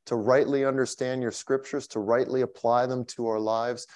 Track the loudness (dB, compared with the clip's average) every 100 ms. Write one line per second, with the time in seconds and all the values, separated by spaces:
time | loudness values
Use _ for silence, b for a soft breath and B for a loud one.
0 | -4 -2 4 4 4 2 0 0 -2 -2
1 | -4 -2 -4 -6 -2 -2 -2 -8 -6 -6
2 | 0 2 2 0 -2 -2 2 2 2 -2
3 | -6 -4 -2 0 0 0 -2 -6 -10